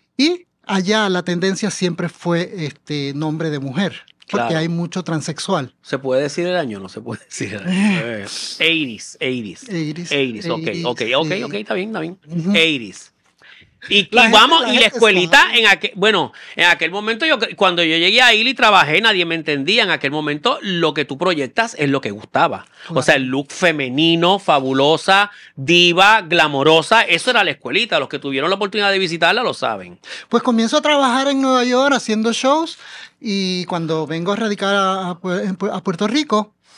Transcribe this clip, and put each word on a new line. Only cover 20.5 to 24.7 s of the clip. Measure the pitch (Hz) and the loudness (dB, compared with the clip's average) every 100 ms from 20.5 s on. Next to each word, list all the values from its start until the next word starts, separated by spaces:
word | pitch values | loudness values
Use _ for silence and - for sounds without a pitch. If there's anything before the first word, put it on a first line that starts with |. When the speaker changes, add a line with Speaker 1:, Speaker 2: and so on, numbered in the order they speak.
| 294 | -4
Speaker 2:
lo | 202 175 156 | -4 -2 0
que | 151 139 | -2 -6
tú | 139 | -2
proyectas | 180 156 127 - 226 - | -2 -2 -2 -2 -4 -2
es | 143 | -2
lo | 135 | -2
que | 117 | -4
gustaba. | 101 - 131 160 98 - - - | -10 -4 0 0 -2 -12 -20 -6
O | 156 | -2
sea, | 151 143 | 2 2
el | |
Speaker 1:
Claro. | 127 135 | 0 -4
Speaker 2:
look | 143 | -6
femenino, | - 175 151 131 135 165 165 175 196 | -2 0 0 -2 0 2 4 2 2
fabulosa, | - 147 131 | 2 0 2